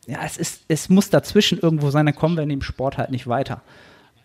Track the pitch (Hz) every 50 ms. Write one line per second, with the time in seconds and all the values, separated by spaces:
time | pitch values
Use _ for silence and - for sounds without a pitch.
0 | _ - 135 - - 151 - - 165 - - - _ - 160 147 - - 185 196
1 | - - - 196 - - - 208 208 - 180 170 - 165 160 151 143 143 135 151
2 | 151 147 143 - 160 160 175 160 147 151 143 135 - - - - 127 139 - -
3 | 123 - 131 123 - 123 117 135 131 - 120 - - _ - - - - - -
4 | _ _ _ _